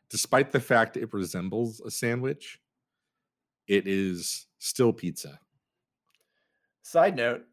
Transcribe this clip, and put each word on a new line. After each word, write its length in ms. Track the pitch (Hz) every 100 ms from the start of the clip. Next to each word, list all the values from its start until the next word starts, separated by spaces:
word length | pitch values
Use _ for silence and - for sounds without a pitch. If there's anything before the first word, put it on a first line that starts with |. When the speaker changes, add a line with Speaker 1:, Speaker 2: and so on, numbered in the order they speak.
| -
Speaker 1:
despite 420 | 110 - 131 143
the 80 | 131
fact 380 | - 117 113 -
it 160 | 110
resembles 680 | 101 87 90 92 107 117 110
a 80 | 110
sandwich, 720 | - 117 123 131 143 - - _ _ _ _ _ _ _ _ _ _ -
it 200 | 98 98
is 600 | 98 95 87 - - - -
still 340 | - - 120
pizza. 460 | - 85 - 73 - _ _ _ _ _ _ _ _ _ _ _ _ _ _
Speaker 2:
Side 320 | - 165 196 135
note, 300 | 120 120 -